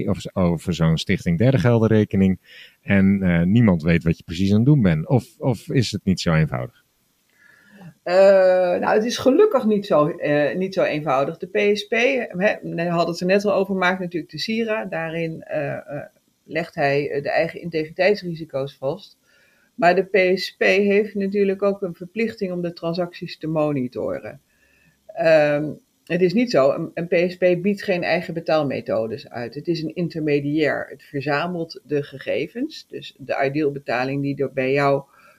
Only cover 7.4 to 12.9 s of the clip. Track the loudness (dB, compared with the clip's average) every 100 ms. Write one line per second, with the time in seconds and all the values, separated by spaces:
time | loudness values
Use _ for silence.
7.4 | _ _ _ -20 -20 -12 2 6 8 8
8.4 | 6 4 2 2 2 2 0 0 4 6
9.4 | 6 4 2 0 2 2 2 0 0 2
10.4 | 0 -2 -4 0 0 0 -2 0 -2 -6
11.4 | -6 0 0 0 -2 0 0 0 -4 -2
12.4 | -2 -2 -6 -4 -2